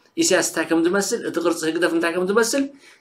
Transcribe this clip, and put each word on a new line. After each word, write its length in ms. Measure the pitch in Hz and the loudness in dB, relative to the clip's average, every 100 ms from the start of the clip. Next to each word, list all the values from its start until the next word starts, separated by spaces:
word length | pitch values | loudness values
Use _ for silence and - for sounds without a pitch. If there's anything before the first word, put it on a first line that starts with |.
| _ | _
ኢሳያስ 320 | - 165 175 - | -2 2 2 0
እንታይ 200 | 170 156 | -4 0
ከም 140 | 165 | 2
ዝመስል፣ 380 | 170 196 196 233 | 2 0 0 -4
እቲ 120 | - 170 | -4 -2
ቅርጺ 240 | 170 165 | -2 0
ህግደፍ 280 | 160 165 170 | -2 0 0
እንታይ 200 | 165 165 | 2 0
ከም 120 | 180 185 | -2 0
ዝመስል 360 | 214 226 277 277 - - - | 2 2 0 -2 -8 -20 -20